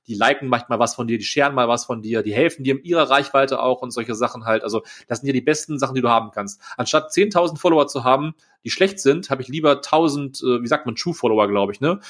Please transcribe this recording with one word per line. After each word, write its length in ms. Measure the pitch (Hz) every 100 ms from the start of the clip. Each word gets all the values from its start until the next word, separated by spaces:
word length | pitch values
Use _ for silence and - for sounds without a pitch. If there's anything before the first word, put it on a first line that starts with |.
| -
die 60 |
liken 340 | 104 113 143 135
manchmal 300 | 120 - 117
was 160 | 117 -
von 120 | 117
dir, 100 | 113
die 60 |
sharen 320 | 101 147 143 135
mal 120 | 117
was 180 | 117 -
von 160 | 117
dir, 200 | 107 113
die 120 | 107
helfen 300 | 104 165 165
dir 120 | 131 135
in 60 |
ihrer 260 | 170 170 135
Reichweite 500 | 139 143 139 139 131
auch 200 | 127 127
und 100 | 123
solche 220 | 120 117
Sachen 320 | 110 120 120 113
halt. 180 | 110
Also 200 | 104 110 - - -
das 120 | 117
sind 80 | 139
ja 60 |
die 80 | 131
besten 380 | 123 156 - 143
Sachen, 160 | 127 131
die 60 |
du 80 | 120
haben 220 | 117 107
kannst. 300 | - 101 - - -
Anstatt 340 | 120 156 151
zehntausend 480 | - 208 180 175 156
Follower 280 | 180 160 143
zu 160 | 139
haben, 300 | 123 135 151 - _ _
die 60 | 120
schlecht 280 | - 196 202
sind, 300 | 131 160 190
habe 120 | 135
ich 80 | 123
lieber 320 | 151 151 139
tausend, 600 | - 156 165 143 139 -
äh, 200 | 127 120
wie 60 | 117
sagt 180 | 120 120
man, 100 | 113
True 180 | 175
Follower, 340 | 160 120 107 104
glaub 220 | 101 101
ich, 100 | 101
ne? 180 | 143 196 -